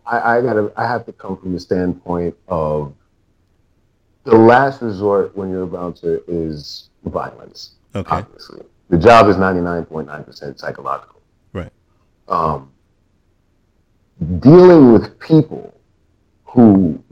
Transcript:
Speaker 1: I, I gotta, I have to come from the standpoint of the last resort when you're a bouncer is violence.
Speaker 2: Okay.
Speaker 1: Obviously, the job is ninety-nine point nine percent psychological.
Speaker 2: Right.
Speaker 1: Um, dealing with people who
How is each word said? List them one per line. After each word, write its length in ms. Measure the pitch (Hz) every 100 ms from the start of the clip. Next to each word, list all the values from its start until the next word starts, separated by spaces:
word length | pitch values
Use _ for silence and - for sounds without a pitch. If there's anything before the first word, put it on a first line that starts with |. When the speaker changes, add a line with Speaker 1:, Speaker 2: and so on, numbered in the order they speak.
| -
Speaker 1:
I, 320 | 117 117 120
I 40 |
gotta, 300 | 127 107 104 -
I 100 | 113
have 180 | 135 117
to 60 |
come 240 | - 101 95
from 160 | 92
the 60 | 87
standpoint 760 | - 92 90 87 90 87 87 - -
of 460 | 85 78 78 71 - _ _ _ _ _ _ _ _ _ _ _ _
the 120 | 127 113
last 460 | 113 123 139 131
resort 540 | 117 95 101 98 90 98
when 140 | 95
you're 140 | 92
a 40 | 92
bouncer 540 | 90 87 80 85 82 -
is 600 | 85 80 76 - - _ _ -
violence. 680 | 80 64 58 - - - _ _ 101
Speaker 2:
Okay. 220 | 90 76
Speaker 1:
Obviously, 440 | - _ - 50 - _ -
the 80 | 85
job 300 | 107 117 104
is 80 | 92
ninety-nine 480 | 95 90 87 85 80
point 220 | 80 69
nine 160 | 73
percent 360 | - - 73 65
psychological. 600 | 73 69 67 71 _ _ _ _ _
Speaker 2:
Right. 180 | 95 - _ _ _ _ _ -
Speaker 1:
Um, 440 | 87 80 71 67 _ _ _ _ _ _ _ _ _ _ _ _ _ _ - 80 90
dealing 540 | 131 180 180 165 123
with 260 | 104 - _
people 540 | - 156 - 64 - _ _ _ _ _ _ _ -
who 560 | 123 113 98 87 67 _